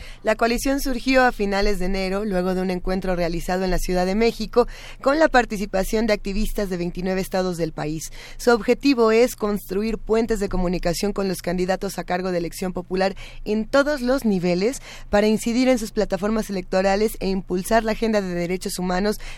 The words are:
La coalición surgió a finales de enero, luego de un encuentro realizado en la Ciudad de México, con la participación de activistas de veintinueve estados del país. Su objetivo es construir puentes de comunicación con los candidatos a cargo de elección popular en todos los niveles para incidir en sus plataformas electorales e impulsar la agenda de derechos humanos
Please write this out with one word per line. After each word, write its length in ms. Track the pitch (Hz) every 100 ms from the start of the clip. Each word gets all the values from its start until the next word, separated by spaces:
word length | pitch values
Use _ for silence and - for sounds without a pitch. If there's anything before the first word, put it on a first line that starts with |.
| - -
La 140 | 214 220
coalición 440 | 233 240 269 277
surgió 420 | 277 240 262 262
a 100 | 254
finales 460 | 233 202 196 208 202
de 80 | 185
enero, 400 | 190 190 196 214
luego 280 | 185 180
de 60 | 185
un 80 | 185
encuentro 480 | 180 - 185 185 175
realizado 480 | 170 170 175 185
en 60 | 190
la 80 | 175
Ciudad 260 | - 180
de 100 | 180
México, 540 | 190 233 220 214 - 233 - - -
con 180 | 254 294
la 100 | 311
participación 760 | 254 226 208 208 190 196 220 220
de 60 |
activistas 560 | 208 202 202 214 - 202
de 80 | 180
veintinueve 460 | 175 175 180 190
estados 340 | 190 190 185 170
del 160 | 160
país. 400 | 156 151 160 - - - -
Su 140 | -
objetivo 600 | 233 - 240 285 254 226
es 240 | 220 247
construir 600 | - 208 202 - 190 220 220
puentes 440 | - 226 233 220
de 100 | 196
comunicación 640 | 180 180 180 175 165 202
con 120 | 202 196
los 140 | 175
candidatos 580 | - 180 180 190 196 -
a 60 |
cargo 260 | 170 180 185
de 60 | 180
elección 380 | 170 - 185
popular 420 | 180 180 185 190 190 - - -
en 200 | 214 220
todos 360 | 277 285 302
los 240 | 247 269 233
niveles 560 | 196 175 175 202 175 - - -
para 180 | 208 214
incidir 420 | 220 - 233 254
en 100 | 254
sus 120 | 214
plataformas 600 | - 196 185 208 220 208
electorales 680 | 196 175 190 190 196 214 -
e 100 | 185
impulsar 520 | 190 - 180 190 226
la 100 | 226
agenda 280 | 220 226 214
de 140 | 190
derechos 440 | 175 170 185 202 -
humanos 420 | 180 180 208 214 -